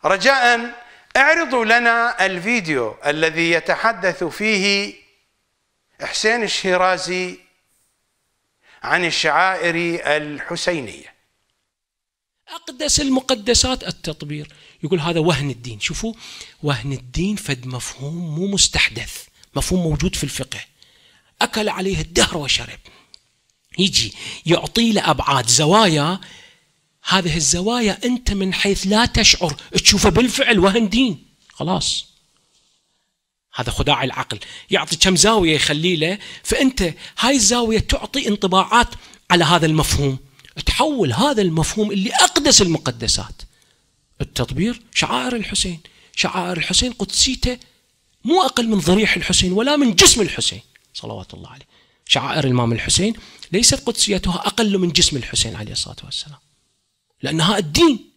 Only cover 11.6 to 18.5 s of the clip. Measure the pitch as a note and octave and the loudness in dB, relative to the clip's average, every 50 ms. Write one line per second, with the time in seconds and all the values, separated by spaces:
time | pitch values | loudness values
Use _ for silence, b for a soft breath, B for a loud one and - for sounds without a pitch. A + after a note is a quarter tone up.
11.6 | _ _ _ _ _ _ _ _ _ _ _ _ _ _ _ _ _ - D#4+ E4 | _ _ _ _ _ _ _ _ _ _ _ _ _ _ _ _ _ -18 -18 -16
12.6 | _ - C#4 B3 D#4 D4 - - D4 C4+ C4 C4 B3+ - C4 A3 G3+ A3+ A#3 A3 | _ -14 -10 -6 -4 -2 0 0 2 2 0 0 0 0 -4 -2 0 0 2 2
13.6 | - B3+ C4 B3+ - F#3 E3+ - - E3 D3+ - D#3 D3 D3 D3 D3+ - b b | 2 2 -2 -4 -6 -10 -12 -10 -10 -12 -10 -10 -10 -10 -10 -12 -12 -16 b b
14.6 | b b b b - D3+ F#3 F3 C#3+ E3+ E3+ E3+ D#3 F3 E3 B2+ C#3+ C#3+ B2 A2+ | b b b b -4 -2 -2 0 0 0 0 2 2 2 2 2 0 -4 -6 -8
15.6 | - A#2+ A2 G#2+ - - D#3+ - G3+ A3+ A3 B B B B B B B B B | -10 -14 -12 -8 -8 -6 -6 -4 -6 -6 -8 B B B B B B B B B
16.6 | - D3 C#3 A2+ A2+ C#3+ C#3 B2 - B2 - D3+ E3+ G3+ G#3 G3+ - - C#3 B2+ | -4 -4 -4 -2 -4 -6 -8 -8 -10 -8 -4 -2 -2 -2 -2 -4 -4 -6 -6 -6
17.6 | A#2+ B2 B2+ B2 - - - - C3+ C#3+ D#3+ E3+ F3 D#3+ D3 D#3 F#3 G3+ | -6 -10 -10 -8 -10 -10 -12 -10 -10 -8 -8 -8 -8 -6 -4 -4 -2 -2